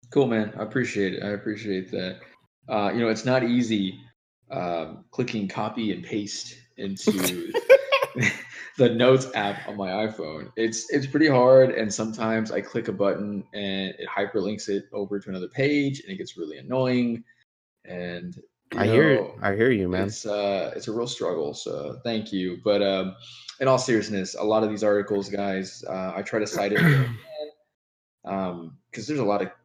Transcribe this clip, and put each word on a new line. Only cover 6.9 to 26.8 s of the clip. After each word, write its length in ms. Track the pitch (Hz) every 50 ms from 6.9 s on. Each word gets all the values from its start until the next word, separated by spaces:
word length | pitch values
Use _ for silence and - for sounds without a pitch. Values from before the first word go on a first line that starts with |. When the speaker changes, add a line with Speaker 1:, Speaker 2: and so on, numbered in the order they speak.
| - 190 - - 208 - - - - 349 339 349 -
Speaker 2:
<laughs> 40 | 466 466 - 508 539 554 554 554 523 508 - -
Speaker 1:
<laughs> 600 | - - - - - - - - - - - -
the 120 | - 127 120
notes 380 | 113 113 123 127 131 131 131 - -
app 300 | 113 104 101 101 - -
on 100 | - 104
my 120 | 101 98 92
iPhone. 600 | 92 104 110 110 - - 85 78 78 78 90 - -
It's, 320 | - 113 113 113 - - -
it's 160 | - 143 131
pretty 220 | 135 131 147 156 156
hard, 420 | 139 123 123 127 131 131 131 123
and 220 | - - 110 104 98
sometimes 580 | - 113 113 113 117 113 110 110 110 110 107
I 80 | - 101
click 260 | 104 - - 120 113 -
a 20 |
button 520 | 98 92 98 98 92 82 104 104 104 98 98 _ -
and 400 | 104 101 98 95 98 95 95 -
it 100 | - - -
hyperlinks 580 | - 101 101 101 - 110 90 98 107 101 -
it 180 | - 101 98 - _
over 280 | - 104 101 95 101 101
to 100 | - 107
another 180 | 95 92 90
page, 540 | 87 _ - 131 143 147 147 143 139 135 135
and 100 | - -
it 60 | 95
gets 180 | 95 - - -
really 200 | 87 85 76 76
annoying. 680 | 69 65 - 123 131 131 127 123 123 123 120 117 120 - _ _ _ _ _ _ _ _ _ _ _ _
And, 500 | - 92 90 90 87 87 87 87 90 87 - - _ _ _ _ _ -
you 60 | 95
Speaker 2:
I 80 | 98
hear, 280 | 110 113 123 156 156 135
Speaker 1:
know, 200 | 110 95 - - -
Speaker 2:
I 140 | 101 101 95
hear 160 | 104 113 131
you, 160 | 127 104 95 90
man. 180 | 92 92 95
Speaker 1:
it's, 180 | 101 104 - -
uh, 460 | 107 104 104 101 101 98 95 82 - -
it's 120 | - -
a 40 | - 107
real 140 | 117 120
struggle. 460 | 123 - - - 82 90 80 76 73 73
So 460 | - - - - 71 71 73 - - -
thank 280 | 117 113 110 107 - 101
you. 240 | 95 90 92 87 85 -
But, 180 | 107 101 101
um, 340 | 101 98 98 95 92 95 92 - - - - - - - - _
in 80 | 135
all 100 | 131 131
seriousness, 580 | 123 123 - 120 107 98 101 107 98 92 92 -
a 80 | - 104
lot 200 | 107 107 110 110
of 60 | 107
these 140 | 107 98 110
articles, 460 | 104 104 104 98 - 104 98 98 95
guys, 540 | 101 101 101 101 95 95 95 95 - - - -
uh, 240 | 95 95 92 92 85
I 60 | 95
try 180 | 101 - - -
to 80 | 107
cite 260 | 104 - 110 101 101 104
it 80 | -